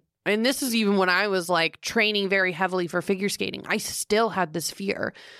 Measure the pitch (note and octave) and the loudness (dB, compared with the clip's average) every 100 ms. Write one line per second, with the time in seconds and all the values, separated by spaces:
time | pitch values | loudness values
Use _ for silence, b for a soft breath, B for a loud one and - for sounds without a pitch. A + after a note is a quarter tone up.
0 | _ _ - G#3+ A#3+ C4+ C4+ A3+ G3+ G3+ | _ _ -2 2 2 0 0 0 2 4
1 | F#3 F3+ G#3 F#3+ E3+ E3+ E3 - - A#3 | 4 2 2 0 2 2 2 -2 -4 0
2 | G#3+ G#3 G3 G3 F#3 E3 F#3+ F#3 F3 F3+ | 2 2 2 2 2 0 0 0 -2 -2
3 | F3+ F#3+ G3 - - - - G#3+ - - | -2 0 -2 -2 -6 -6 -4 -4 -4 -8
4 | - G#3 A3+ F3+ E3+ E3 - - G3 - | 0 2 2 0 -2 -4 -6 -6 -6 -4
5 | - B B B | -6 B B B